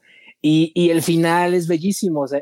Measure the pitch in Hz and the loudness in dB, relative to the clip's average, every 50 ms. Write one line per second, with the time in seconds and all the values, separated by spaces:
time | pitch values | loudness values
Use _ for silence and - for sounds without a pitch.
0 | _ _ _ _ - - - _ - 151 156 160 160 165 - 175 175 170 165 165 | _ _ _ _ -20 -20 -12 _ 0 2 2 2 2 0 0 0 2 2 2 0
1 | 160 - 170 165 165 165 170 175 175 180 180 180 170 160 180 156 156 202 196 - | 0 0 0 2 2 2 2 2 2 0 0 -2 -2 -2 -2 -2 -2 -4 -4 -2
2 | - 185 160 147 143 131 143 143 | -2 -2 -2 -2 -4 -4 -4 -6